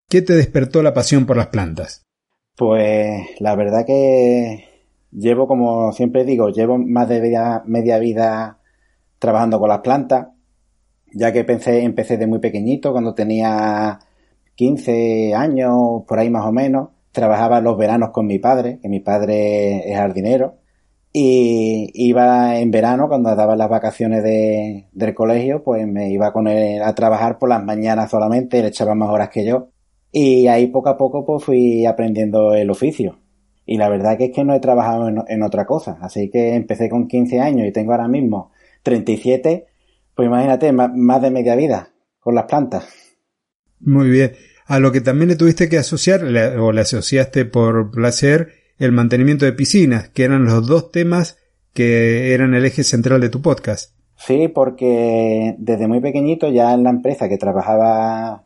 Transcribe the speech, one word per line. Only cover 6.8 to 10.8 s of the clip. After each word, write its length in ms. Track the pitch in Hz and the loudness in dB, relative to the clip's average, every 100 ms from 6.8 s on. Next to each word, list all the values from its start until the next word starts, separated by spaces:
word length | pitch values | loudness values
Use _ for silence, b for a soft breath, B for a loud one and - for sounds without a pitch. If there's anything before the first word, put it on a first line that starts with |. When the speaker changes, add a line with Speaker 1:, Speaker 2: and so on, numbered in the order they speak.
| 123 120 117 | 0 0 0
Speaker 2:
de 120 | 120 | 0
media, 420 | 117 117 117 113 110 | 0 0 -2 -4 -4
media 340 | 113 117 113 | -4 0 0
vida 580 | 117 113 113 110 110 - _ _ _ _ _ _ | 0 -2 -2 -2 -8 -14 _ _ _ _ _ _
trabajando 400 | 117 110 113 110 | -2 0 0 0
con 80 | 107 | 0
las 100 | 101 | 0
plantas, 480 | 123 139 127 127 123 _ _ _ _ _ | 0 -2 0 -2 -2 _ _ _ _ _